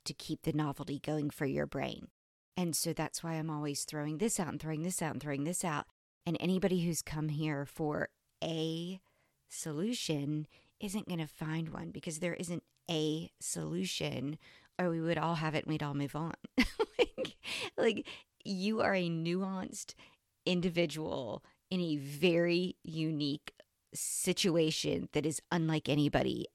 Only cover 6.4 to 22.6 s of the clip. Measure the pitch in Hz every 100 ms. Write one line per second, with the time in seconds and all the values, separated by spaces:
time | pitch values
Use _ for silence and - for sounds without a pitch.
6.4 | 175 185 190 180 170 160 - 151 151 151
7.4 | 156 143 143 - 151 147 - _ _ _
8.4 | 160 160 160 165 175 190 - _ _ _
9.4 | _ - 165 147 214 247 - 151 143 151
10.4 | 151 - _ _ 208 208 - 170 151 -
11.4 | 156 160 160 - 165 - - 156 175 -
12.4 | 175 170 - _ - 160 156 156 175 _
13.4 | - 175 156 170 185 - 156 - 139 156
14.4 | - - _ - 180 165 165 160 160 165
15.4 | 160 151 - 156 147 143 143 147 160 -
16.4 | - - - - 427 - 466 - - -
17.4 | - - 392 - 233 220 - - - _
18.4 | - 190 202 220 - 196 175 165 165 180
19.4 | 190 190 - - - - - _ _ _
20.4 | - 180 180 170 165 151 160 139 117 -
21.4 | - _ _ 185 170 147 139 143 180 170
22.4 | 175 175